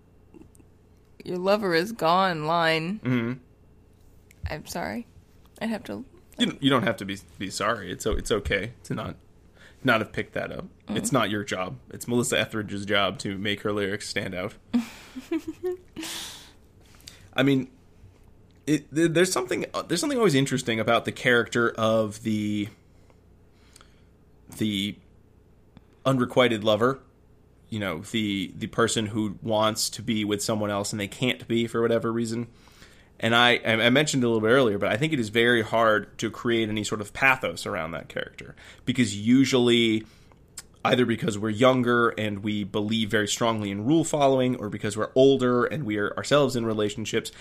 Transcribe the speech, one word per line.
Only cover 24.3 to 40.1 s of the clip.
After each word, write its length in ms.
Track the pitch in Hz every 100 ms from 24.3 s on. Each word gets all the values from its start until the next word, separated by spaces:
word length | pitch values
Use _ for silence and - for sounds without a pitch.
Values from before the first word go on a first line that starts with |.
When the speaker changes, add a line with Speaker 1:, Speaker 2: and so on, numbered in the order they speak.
| _ - -
Speaker 2:
the 380 | 110 101 101 - - - _ _ _ _ _ - _ _ 127
unrequited 580 | 131 123 135 123 110
lover. 360 | 107 104 120 135 - _ _ - _ _ -
You 100 | 110
know, 200 | 98 82
the, 540 | 101 113 107 98 92 -
the 100 | 110
person 400 | - 113 117 107
who 300 | 107 107 82
wants 480 | 107 107 110 110 -
to 100 | -
be 220 | 107 107
with 180 | 104 104
someone 300 | - 110 104
else 220 | 101 101
and 60 | 110
they 80 | 101
can't 380 | - 127 110 -
be 200 | 113 117
for 140 | 117
whatever 300 | 117 117 117
reason. 340 | 117 117 113 117 - - - - - - -
And 160 | 113 117
I, 200 | 120 120 -
I, 80 |
I 160 | 113 117
mentioned 340 | 127 151 139
a 40 | 120
little 140 | 113
bit 100 | 107
earlier, 240 | 131 123 101
but 120 | 98
I 40 | 107
think 160 | 156
it 80 | 151
is 100 | 110
very 340 | 117 117 120
hard 540 | 107 113 113 107 101 -
to 120 | 110
create 380 | - 120 117 110
any 140 | 107
sort 180 | 104 107
of 120 | 98
pathos 520 | - 135 127 - 85 -
around 260 | 101 80
that 160 | 80 -
character. 480 | - - - - - - - -
Because 320 | 123 113 101
usually, 880 | 107 127 131 131 120 120 117 110 110